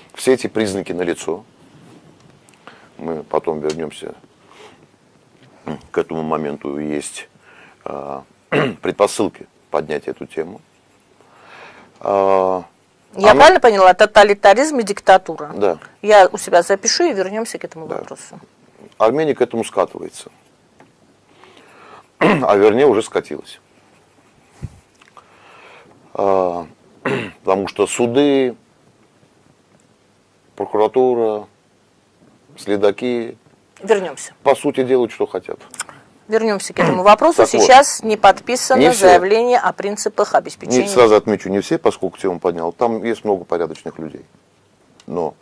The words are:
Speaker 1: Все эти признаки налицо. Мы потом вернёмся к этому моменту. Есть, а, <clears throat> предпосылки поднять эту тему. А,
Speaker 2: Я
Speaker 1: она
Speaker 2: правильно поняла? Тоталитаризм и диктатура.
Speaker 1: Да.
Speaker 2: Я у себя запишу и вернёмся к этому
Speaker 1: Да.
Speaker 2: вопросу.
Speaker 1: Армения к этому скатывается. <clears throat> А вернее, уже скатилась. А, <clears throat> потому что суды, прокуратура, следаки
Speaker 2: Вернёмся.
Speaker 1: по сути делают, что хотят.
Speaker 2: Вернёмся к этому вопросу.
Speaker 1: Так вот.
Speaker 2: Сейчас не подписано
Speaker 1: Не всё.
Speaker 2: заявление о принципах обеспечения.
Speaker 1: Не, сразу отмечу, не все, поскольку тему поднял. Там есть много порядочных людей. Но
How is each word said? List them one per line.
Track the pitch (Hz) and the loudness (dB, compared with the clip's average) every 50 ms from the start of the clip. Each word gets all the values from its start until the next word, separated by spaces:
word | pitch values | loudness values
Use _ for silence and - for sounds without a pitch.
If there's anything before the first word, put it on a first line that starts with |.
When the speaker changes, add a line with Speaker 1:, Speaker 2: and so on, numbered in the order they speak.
| - _ - | -20 _ -18
Speaker 1:
Все | - - - 131 | -6 0 0 0
эти | 123 - 104 | 0 -2 -6
признаки | - 107 110 104 95 98 90 - 90 | -4 -4 -4 -4 -4 -6 -8 -8 -8
налицо. | 85 90 85 82 - - - 80 92 110 _ _ _ _ _ _ - - - - - _ - _ _ _ _ _ _ _ _ _ _ _ - - - - _ _ - | -6 -6 -6 -6 -6 -6 -8 -8 -8 -10 _ _ _ _ _ _ -20 -20 -20 -20 -20 _ -20 _ _ _ _ _ _ _ _ _ _ _ -20 -20 -20 -20 _ _ -14
Мы | - 80 82 78 71 | -12 -10 -10 -10 -10
потом | - 76 76 - - 80 78 | -6 -6 -6 -4 -4 -6 -6
вернёмся | 73 76 78 80 82 73 71 - - 76 - - _ _ _ _ _ _ _ - - - - _ _ _ _ _ _ _ _ _ _ _ _ _ _ _ _ _ _ - 78 67 - - - | -6 -6 -6 -6 -10 -12 -12 -14 -18 -18 -18 -20 _ _ _ _ _ _ _ -20 -20 -20 -20 _ _ _ _ _ _ _ _ _ _ _ _ _ _ _ _ _ _ -14 -14 -14 -16 -8 -8
к | 90 | -6
этому | 82 - 80 80 80 | -6 -6 -8 -8 -6
моменту. | 78 78 78 78 73 71 73 - 73 71 73 | -4 -4 -4 -4 -6 -10 -10 -10 -10 -10 -8
Есть, | 76 76 76 73 71 - - - - - _ _ _ _ _ - - - _ _ _ | -8 -6 -8 -8 -8 -10 -14 -16 -20 -20 _ _ _ _ _ -20 -20 -20 _ _ _
а, | - - 69 69 71 69 69 69 _ _ _ _ _ | -14 -14 -12 -12 -12 -14 -14 -16 _ _ _ _ _
<clears throat> | - 165 156 135 98 - - | -4 -4 -2 -4 -6 -6 -8
предпосылки | 90 85 - 101 101 - - 113 87 - - - - _ _ _ _ | -8 -2 0 0 0 0 -2 -4 -4 -6 -10 -18 -20 _ _ _ _
поднять | - 76 78 76 78 71 69 - | -6 -6 -4 -4 -8 -8 -8 -10
эту | - - - | -12 -12 -14
тему. | 69 - - 78 85 101 - - _ _ _ _ _ _ _ _ _ _ _ _ _ _ _ _ - - - - - - - - _ _ _ | -12 -10 -10 -10 -10 -12 -18 -20 _ _ _ _ _ _ _ _ _ _ _ _ _ _ _ _ -20 -20 -20 -20 -20 -20 -20 -20 _ _ _
А, | - - 101 98 98 98 98 95 92 92 92 92 90 - _ _ _ _ _ _ _ _ - | -4 -2 0 0 2 2 2 2 2 0 -2 -4 -8 -12 _ _ _ _ _ _ _ _ -8
Speaker 2:
Я | - 190 202 | 0 4 4
Speaker 1:
она | 214 - | 6 8
Speaker 2:
правильно | - 311 370 349 | 8 6 6 6
поняла? | - 247 214 196 190 185 180 | 4 4 4 6 6 6 6
Тоталитаризм | - 214 208 - 214 202 208 202 202 - 202 196 220 277 311 302 262 | 6 2 4 6 6 6 6 4 4 4 4 4 4 2 0 -2 -4
и | 226 | -4
диктатура. | 190 202 - - - 190 190 - - 165 151 151 147 151 | -6 -8 -4 4 4 4 4 4 -2 -10 -12 -12 -14 -6
Speaker 1:
Да. | 92 104 98 - - - - _ _ - | -2 -2 -2 -2 -4 -8 -16 _ _ 0
Speaker 2:
Я | 202 214 208 190 180 - | 4 6 6 6 6 2
у | 208 | -4
себя | - - - - - | -4 0 0 0 2
запишу | - 202 196 - 233 - - 349 | 2 -2 -2 -2 -4 -2 0 -2
и | 349 254 | -2 -2
вернёмся | 196 185 190 202 220 226 226 - 247 | -2 -6 -6 -6 -8 -8 -8 -10 -12
к | - | -14
этому | 170 - 160 160 | -14 -14 -16 -14
Speaker 1:
Да. | 156 - - | -12 -12 -12
Speaker 2:
вопросу. | - - - 151 - - - - - _ _ _ _ _ _ _ - - _ | -12 -14 -18 -20 -20 -20 -20 -20 -20 _ _ _ _ _ _ _ -20 -20 _
Speaker 1:
Армения | _ 107 113 123 147 160 151 131 | _ 0 2 2 0 0 -2 0
к | - | 0
этому | 127 120 - 117 107 | -2 -2 -2 -6 -6
скатывается. | - - - 90 85 - 87 85 - - - - - - _ _ _ _ _ _ _ _ _ _ _ _ _ _ _ _ _ _ _ _ _ - - - - _ _ _ - - - - - _ _ _ _ | -4 -2 -2 -4 -4 -4 -10 -16 -16 -16 -18 -20 -20 -20 _ _ _ _ _ _ _ _ _ _ _ _ _ _ _ _ _ _ _ _ _ -20 -20 -20 -20 _ _ _ -20 -20 -20 -20 -20 _ _ _ _
<clears throat> | |
А | - 170 208 156 127 - 104 | 0 0 2 2 2 2 4
вернее, | 101 98 110 101 117 139 | 4 4 4 4 4 4
уже | 147 113 101 113 | 4 4 2 -2
скатилась. | - - 92 85 - 76 69 - - - - _ _ _ _ _ _ _ _ _ _ _ _ _ _ _ _ _ _ _ _ - - - - _ _ _ _ _ _ _ - - _ _ _ _ - - - - - - - - _ _ _ _ _ _ | -2 -6 -6 -6 -6 -10 -14 -14 -18 -20 -20 _ _ _ _ _ _ _ _ _ _ _ _ _ _ _ _ _ _ _ _ -16 -16 -16 -20 _ _ _ _ _ _ _ -20 -20 _ _ _ _ -20 -20 -20 -20 -20 -20 -20 -20 _ _ _ _ _ _
А, | - 101 98 95 95 92 90 87 87 85 76 - _ _ _ _ _ _ | -4 -2 0 0 0 0 -2 -4 -6 -10 -14 -18 _ _ _ _ _ _
<clears throat> | - 139 127 113 98 - _ _ | -6 -6 -6 -8 -10 -16 _ _
потому | 95 95 98 98 90 | -2 -2 -2 -2 -4
что | - - 101 | -4 -4 -4
суды, | 92 - - 120 120 117 135 143 147 139 135 131 127 113 - _ _ _ _ _ _ _ _ _ _ _ _ _ _ _ _ _ _ _ _ _ _ _ _ _ _ _ _ _ _ _ _ _ _ _ _ _ _ _ | -4 -2 -2 -4 -2 0 0 2 2 2 0 0 -2 -4 -8 _ _ _ _ _ _ _ _ _ _ _ _ _ _ _ _ _ _ _ _ _ _ _ _ _ _ _ _ _ _ _ _ _ _ _ _ _ _ _
прокуратура, | - 101 - - 104 107 107 - 131 127 127 123 117 113 110 107 104 104 - _ _ _ _ _ _ _ _ _ _ _ _ _ _ _ _ _ _ _ _ _ | -10 -10 -6 -2 0 0 0 2 0 0 2 0 0 -2 -2 -4 -6 -8 -14 _ _ _ _ _ _ _ _ _ _ _ _ _ _ _ _ _ _ _ _ _
следаки | - - - 101 101 101 104 98 - - 127 123 120 113 117 120 - _ _ _ _ _ _ _ - | -16 -6 -6 -2 0 0 0 0 -2 -4 -6 -6 -6 -8 -10 -14 -18 _ _ _ _ _ _ _ -16
Speaker 2:
Вернёмся. | - 196 220 202 185 165 139 127 - - - _ _ | -2 -2 -2 0 0 -6 -10 -14 -18 -20 -20 _ _
Speaker 1:
по | 139 135 | 0 0
сути | - - 143 123 - 131 | 0 0 -2 -2 -2 -2
делают, | 123 131 127 123 113 - | 0 0 0 0 -2 -4
что | - 110 | -6 -6
хотят. | - - 92 - - - - - - - - - - - - _ _ _ _ _ | -6 -6 -10 -10 -10 -14 -16 -16 -20 -16 -16 -16 -16 -16 -20 _ _ _ _ _
Speaker 2:
Вернёмся | - 214 220 220 226 208 190 - - 175 | -4 -2 -2 0 0 -2 -4 -6 -8 -4
к | - | -2
этому | 190 165 143 185 180 | -2 0 0 2 4
вопросу. | 202 208 220 - 320 339 - | 4 4 6 4 2 4 2
Speaker 1:
Так | 226 - - | 2 2 4
вот. | 214 208 | 2 6
Speaker 2:
Сейчас | 185 247 262 285 277 - - - | 8 8 8 8 6 0 -6 -6
не | 220 214 | -6 -2
подписано | 214 - 202 190 - - - 240 254 - - 262 254 | 2 4 2 2 2 -2 -6 -6 -6 -2 0 2 4
Speaker 1:
Не | 262 254 | 4 4
всё. | 247 214 196 180 | 4 4 6 6
Speaker 2:
заявление | 180 175 175 190 208 220 233 247 247 247 | 6 6 4 2 2 0 2 2 0 0
о | - 185 175 | 0 -2 -4
принципах | - - 202 208 208 - 214 208 - 208 - - | -4 -8 -8 -8 -6 -8 -6 -4 -4 -2 0 0
обеспечения. | - - 120 - - - 78 120 127 120 | -2 -2 -4 -10 -16 -8 -2 0 0 0
Speaker 1:
Не, | 104 | 2
сразу | - 123 123 110 107 | 4 4 6 6 6
отмечу, | 104 - - 107 95 - 92 | 4 4 2 -2 -4 -2 -4
не | 95 101 | -4 -4
все, | 95 - - - | -2 -2 -4 -2
поскольку | - 113 98 - - 92 - - | 0 -2 -2 -2 -6 -10 -8 -6
тему | - 98 90 85 | -6 -6 -6 -2
поднял. | - 92 85 85 82 85 85 | -4 -4 -4 -2 -6 -8 -4
Там | - 123 117 113 110 - | -2 -2 -2 -2 -4 -4
есть | 117 113 104 - | -6 -6 -6 -4
много | 107 101 92 85 | -4 -4 -4 -4
порядочных | - - 85 85 78 78 - - 80 - - | -6 -6 -4 -4 -6 -8 -12 -14 -16 -14 -12
людей. | 80 78 - - - _ _ _ _ _ _ _ _ _ _ _ _ _ _ _ _ | -14 -14 -14 -18 -20 _ _ _ _ _ _ _ _ _ _ _ _ _ _ _ _
Но | - 76 87 85 78 - _ | -10 -8 -6 -6 -6 -8 _